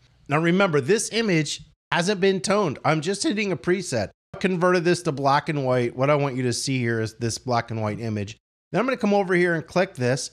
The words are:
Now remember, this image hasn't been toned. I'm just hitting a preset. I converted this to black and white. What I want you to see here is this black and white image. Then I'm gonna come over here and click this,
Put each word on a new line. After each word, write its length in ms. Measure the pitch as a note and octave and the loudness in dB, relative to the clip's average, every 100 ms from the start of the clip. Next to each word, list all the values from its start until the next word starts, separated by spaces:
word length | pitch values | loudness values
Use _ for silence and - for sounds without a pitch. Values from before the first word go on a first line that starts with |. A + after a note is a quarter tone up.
| _ _ - | _ _ -4
Now 100 | C#3+ | 0
remember, 420 | E3+ F3+ G3+ D3 | 2 4 4 2
this 280 | B2+ G#3+ - | 2 0 0
image 520 | G#3 A3+ E3 D3+ - - _ _ | -2 2 2 0 -4 -12 _ _
hasn't 300 | D#3 F3 G3+ | -2 0 2
been 200 | G3 F#3+ | 2 2
toned. 380 | F#3+ G3+ F#3 A#2 | 0 0 0 0
I'm 160 | C3+ D#3 | 0 0
just 220 | D3+ G3 | 0 -4
hitting 280 | D#4+ G#3 G3+ | -2 -2 -2
a 60 | F3 | -4
preset. 540 | - F#3+ F3 A#2 F#2+ - _ | 0 -2 -2 -4 -4 -8 _
I 40 | - | -6
converted 460 | F#3+ F#3 F3+ F3+ | -2 2 2 4
this 180 | E3+ E3+ | 2 2
to 100 | E3+ | 0
black 360 | C3+ C#3 C#3 - | -2 2 2 0
and 160 | D3+ | -2
white. 320 | C3 B2+ A#2+ B2 | 0 0 0 0
What 140 | C#3 | 2
I 60 | D3 | 2
want 200 | C#3 B2+ | 2 -2
you 60 | |
to 100 | B2+ | -2
see 260 | A#2 - C3 | -2 -2 -2
here 220 | A#2 A#2 | 0 -2
is 140 | A2 | -4
this 240 | - A#2 - | -4 -6 -6
black 320 | - A#2 - | -2 -2 -2
and 100 | A2+ | -4
white 180 | G#2+ G#2 | -4 -4
image. 380 | A#2 G#2+ G2+ - _ _ _ | -4 -4 -6 -10 _ _ _
Then 80 | E3 | -2
I'm 60 | B3 | 0
gonna 120 | B3+ | 0
come 160 | G#3 | 2
over 200 | G3+ F#3+ | 2 2
here 200 | F3+ F3 | 2 2
and 120 | E3 D3+ | 0 -2
click 280 | F3+ F#3+ | -2 -2
this, 340 | F#3 B2 C#3 - | 0 0 0 -2